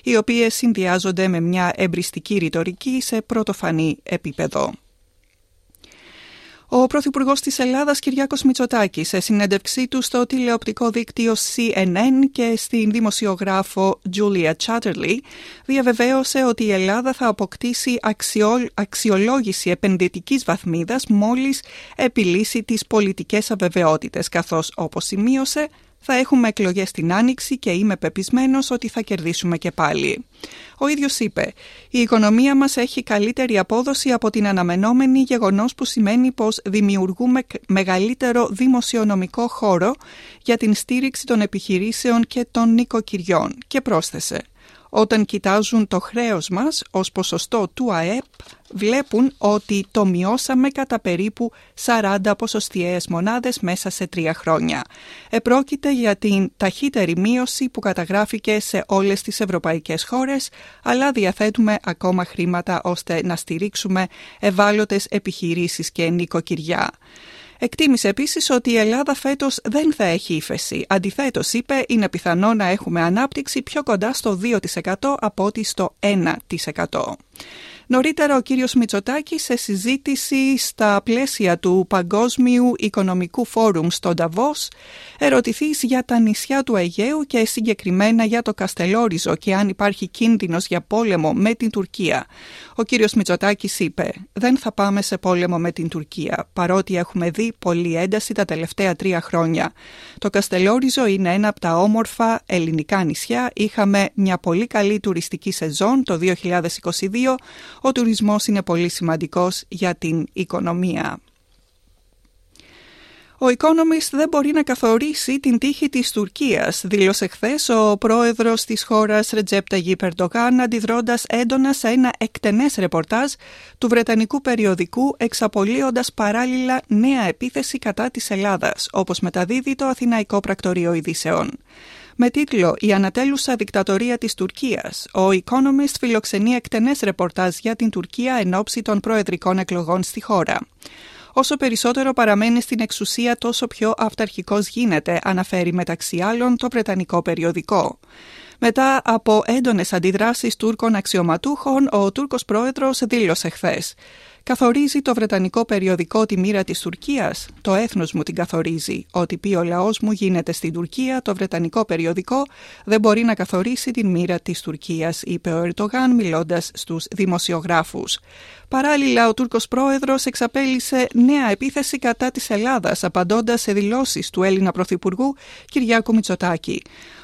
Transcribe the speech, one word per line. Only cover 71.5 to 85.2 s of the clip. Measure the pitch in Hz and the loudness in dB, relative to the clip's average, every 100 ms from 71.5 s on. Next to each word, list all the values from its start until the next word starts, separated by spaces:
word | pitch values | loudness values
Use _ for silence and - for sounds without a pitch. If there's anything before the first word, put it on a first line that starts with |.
είπε, | 233 - 269 - | -4 -2 -2 0
«είναι | 233 196 | 0 0
πιθανό | 175 180 170 208 | -2 -2 2 2
να | 226 | 2
έχουμε | 185 202 - 170 | 0 -2 -2 -2
ανάπτυξη | 170 196 269 - 277 269 | 0 2 0 -4 -6 -6
πιο | - 302 | -4 -4
κοντά | 285 202 214 | -2 0 0
στο | 269 226 | -2 -2
δύο | 185 233 220 | -2 0 -2
τοις | - - | -2 -6
εκατό | 185 190 277 285 | -4 -4 -2 -2
από | 214 - | -4 -2
ότι | 196 220 | -2 -2
στο | 214 - 185 - | -6 -4 -4 -2
ένα | 202 196 165 - - | 0 2 0 -2 -6
τοις | 170 - | -8 -6
εκατό». | 147 - - - - _ - - - - - - | -6 -4 -4 -6 -8 _ -20 -20 -20 -20 -20 0
Νωρίτερα, | 254 262 302 294 269 | 2 2 2 2 2
ο | |
κύριος | - 254 254 | 2 0 2
Μητσοτάκης, | 254 233 202 202 285 302 320 | 2 2 0 -2 -4 -4 -8
σε | - 240 | -4 -4
συζήτηση | - 196 220 269 285 269 - 269 269 262 | -2 -2 -2 -2 -2 -4 -2 0 2 0
στα | - - 214 202 | -2 0 2 2
πλαίσια | 240 233 269 - 190 170 | 2 0 0 0 0 2
του | 185 185 185 | 2 2 2
Παγκόσμιου | 196 175 202 240 - 247 247 247 233 | 0 0 0 0 2 4 4 4 2
Οικονομικού | 208 208 190 180 180 - | -2 0 0 0 -2 -4
Φόρουμ | 233 226 220 170 170 | -2 2 2 4 0
στο | - 180 | 0 -2
Νταβός, | 170 170 175 277 294 - - - - - | 0 0 0 -2 -2 -8 -12 -20 -20 -20
ερωτηθείς | - | -2